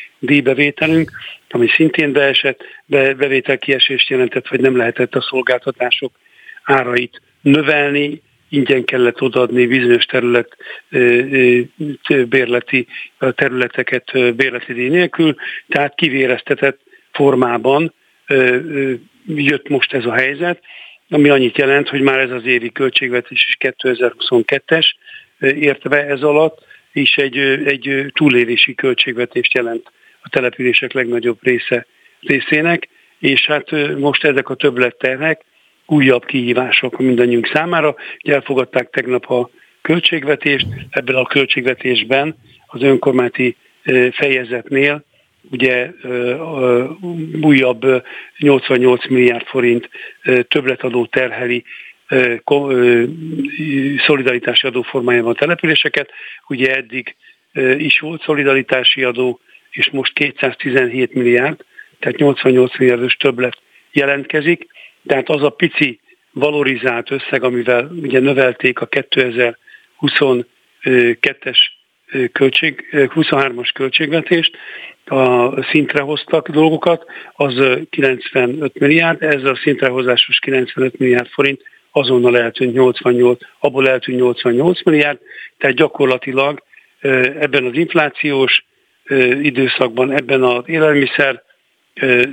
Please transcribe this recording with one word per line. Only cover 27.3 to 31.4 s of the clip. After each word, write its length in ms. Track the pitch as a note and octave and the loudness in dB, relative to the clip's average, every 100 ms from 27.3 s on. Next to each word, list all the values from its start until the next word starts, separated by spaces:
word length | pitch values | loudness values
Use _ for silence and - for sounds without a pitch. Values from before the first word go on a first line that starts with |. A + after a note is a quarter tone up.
| C#3+ | 0
ö, 260 | C#3 C3 | 0 0
egy, 240 | C#3+ C3+ C#3 | 0 -2 -4
ö, 200 | C#3 C#3 | -4 -4
túlélési 640 | - D3 B2 A#2 A#2 - | 0 2 4 2 0 0
költségvetést 800 | B2+ C3+ A#2 C3+ A#2 A#2+ B2 - | 0 -2 0 -2 -2 -4 -4 -2
jelent 380 | B2+ A#2 A#2 - _ _ _ | -2 -2 -6 -10 _ _ _
a 60 | - | -4
települések 640 | C#3 B2 - B2 A2+ B2+ | -2 -2 -2 0 0 -2
legnagyobb 460 | C3+ A#2 A#2+ A#2+ A2+ | -4 -2 -2 -2 -2